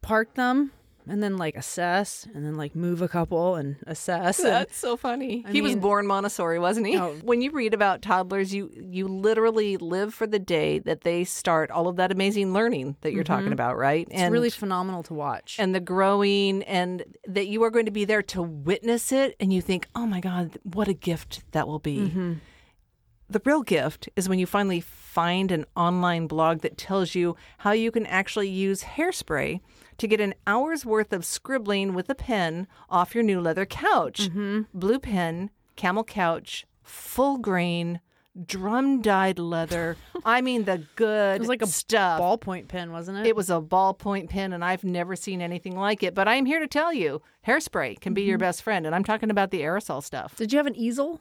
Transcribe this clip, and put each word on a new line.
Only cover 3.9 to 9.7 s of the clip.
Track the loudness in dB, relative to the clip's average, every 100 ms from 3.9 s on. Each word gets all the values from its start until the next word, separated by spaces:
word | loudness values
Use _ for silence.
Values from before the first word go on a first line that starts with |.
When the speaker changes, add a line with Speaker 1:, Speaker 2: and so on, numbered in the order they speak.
| -10 -4 0 0 2
Speaker 1:
And, | 4
Speaker 2:
That's | 2 0 -6
so | -4 -2
funny. | -2 -4 -4 -6 0
Speaker 1:
I |
Speaker 2:
He | 2
was | 2
Speaker 1:
mean, | 2
Speaker 2:
born | 2 2 2
Montessori, | 0 0 -2 0 2
wasn't | 2 2 2
he? | 0
Speaker 1:
Oh. | 0 -6
Speaker 2:
When | 0 2
you | 2
read | 0 0
about | 4 4 2
toddlers, | 2 0 2 0 0
you, | -2 -6 -12
you | -10 -4 -4
literally | 0 2 4 4 4 0